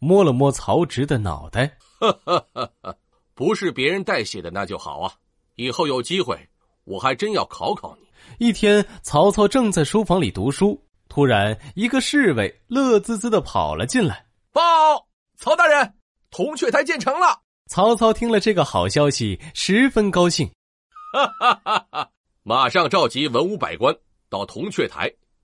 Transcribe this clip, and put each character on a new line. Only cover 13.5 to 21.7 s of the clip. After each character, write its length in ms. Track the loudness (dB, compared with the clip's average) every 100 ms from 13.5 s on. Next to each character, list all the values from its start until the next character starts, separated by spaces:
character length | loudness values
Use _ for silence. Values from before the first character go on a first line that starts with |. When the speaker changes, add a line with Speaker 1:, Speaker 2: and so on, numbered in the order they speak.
| -2 -2
Speaker 1:
了 100 | -4
进 200 | -2 0
来。 220 | 0 -4 _ _ _
Speaker 2:
“报： 100 | 0 4 4 4 2 _ _ _ -6
曹 180 | 0 4
大 100 | 4
人， 280 | 4 0 _ _ _ _
铜 260 | -6 -6 -2
雀 140 | 0
台 120 | 0
建 160 | 0 -2
成 200 | -2 2
了。” 240 | 2 0 _ _ -8
Speaker 1:
曹 280 | 0 2 4
操 160 | 2
听 180 | 2 0
了 80 | 0
这 160 | 2
个 100 | 0
好 240 | 0 0 0
消 220 | 2 2
息， 300 | 0 -4 -6 -10
十 360 | -8 0 2 2
分 200 | 2 0
高 180 | 2 2
兴。 220 | 0 -4 -8 _ _ _ -20 -6
Speaker 2:
<laughs> 720 | -2 -2 0 0 0 -2